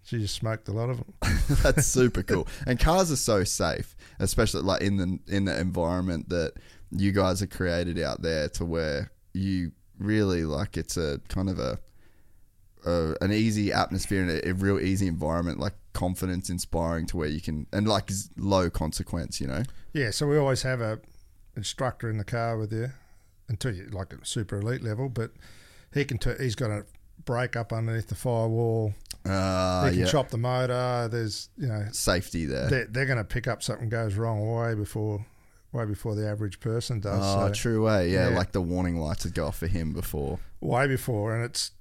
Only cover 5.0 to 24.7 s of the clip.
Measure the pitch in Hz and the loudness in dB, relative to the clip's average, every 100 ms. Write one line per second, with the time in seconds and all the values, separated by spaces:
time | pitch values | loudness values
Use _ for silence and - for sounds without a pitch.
5 | 90 92 - 98 98 62 90 90 82 90 | 0 -2 -2 0 0 0 0 0 0 0
6 | 92 82 - 87 78 - - - - - | 0 -2 -2 -2 -2 -6 -18 -20 -8 0
7 | 98 98 92 92 104 - 90 85 87 85 | 2 4 4 2 -2 -2 0 0 0 -2
8 | 73 52 82 80 76 - 85 82 80 71 | -2 -2 -2 0 -2 -2 -2 0 0 -2
9 | - - - 95 98 92 85 - - - | -4 -12 -10 -4 0 0 -2 -6 -20 -6
10 | 101 107 101 87 80 71 104 - 80 - | 0 4 4 2 0 -2 -2 -4 -4 -2
11 | 78 71 - 92 95 87 64 - - - | -2 -4 -6 -4 -2 -2 -4 -6 -10 -20
12 | - - - - - _ - - - 85 | -20 -20 -20 -20 -20 _ -20 -8 0 0
13 | 80 - 95 107 113 107 101 - 92 92 | 2 0 2 4 2 2 2 2 2 0
14 | - 98 90 80 85 92 98 98 92 95 | 0 0 2 0 0 2 2 2 2 2
15 | 98 80 78 85 85 - 87 - - - | 0 0 0 0 0 -2 -4 -6 -10 -4
16 | 92 92 92 90 - 90 - 82 82 82 | -2 -2 -2 -2 -4 -6 -2 -2 0 -2
17 | 80 87 76 78 - 78 - - 107 101 | -2 -2 -2 -2 -4 -6 -2 0 2 2
18 | - 98 - - 95 98 87 - 78 - | 2 -6 -6 -4 2 4 4 0 -2 -2
19 | - 85 - - 67 69 131 - - 151 | -4 -4 -4 -6 -4 -2 -4 -6 -6 -2
20 | 123 - 147 147 139 131 131 127 113 110 | -2 0 2 4 4 2 0 -2 -2 -4
21 | - - - - - - 101 - 127 - | -10 -20 -20 -20 -14 -10 -8 -4 -4 -2
22 | 117 110 101 120 117 113 107 110 123 131 | -4 -4 -2 -2 -2 -2 -2 -4 -4 -8
23 | - - - _ - 107 135 92 95 95 | -20 -20 -20 _ -8 -4 -4 -4 -8 -8
24 | 95 - - 120 101 101 107 | -8 -10 -6 -4 -4 -2 -2